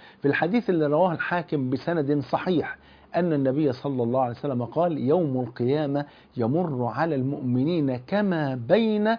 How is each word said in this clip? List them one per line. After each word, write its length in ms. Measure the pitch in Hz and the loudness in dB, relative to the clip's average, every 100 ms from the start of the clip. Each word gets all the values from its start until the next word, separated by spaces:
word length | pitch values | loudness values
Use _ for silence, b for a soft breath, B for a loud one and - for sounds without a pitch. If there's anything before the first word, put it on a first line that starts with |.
| B B | B B
في 60 | 139 | 0
الحديث 420 | 139 165 233 196 | 2 2 0 0
اللي 160 | 175 147 | 2 2
رواه 260 | 151 185 | 4 2
الحاكم 580 | 160 - 175 160 151 127 | 0 -2 -4 -2 -2 0
بسند 500 | 131 - 170 139 147 | -2 -2 -2 0 0
صحيح 580 | 127 - 175 165 - - B B B - | 0 -2 0 0 -2 -8 B B B -2
أن 180 | 180 | 0
النبي 380 | 147 131 135 151 | 2 2 2 0
صلى 320 | 123 143 131 | -2 -4 -2
الله 180 | 117 127 | 0 0
عليه 140 | 123 117 | 0 -2
وسلم 300 | 147 123 117 | -4 -4 -2
قال: 320 | 151 175 147 | 0 0 0
"يوم 420 | 123 170 156 127 | 2 2 2 -2
القيامة 680 | 120 - 123 147 147 143 143 B B - | -4 -2 0 0 0 -2 -4 B B -2
يمر 480 | 113 156 175 127 120 | 0 0 0 -2 -4
على 300 | 113 165 143 | -2 -2 0
المؤمنين 840 | 127 143 131 123 143 175 139 123 | -2 -4 -2 0 2 0 0 -2
كما 580 | 127 196 202 170 143 131 | -2 0 0 0 -2 -4
بين 600 | 117 196 226 214 214 | 2 4 4 2 0